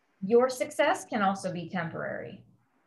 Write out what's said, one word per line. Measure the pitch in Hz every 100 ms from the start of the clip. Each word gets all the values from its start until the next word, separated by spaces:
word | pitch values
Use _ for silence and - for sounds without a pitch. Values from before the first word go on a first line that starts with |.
| _ -
Your | 196 233 262
success | 254 294 - 294 370 -
can | 233
also | 196 190 185
be | 175 170
temporary. | 180 165 151 143 - - - - _ _ _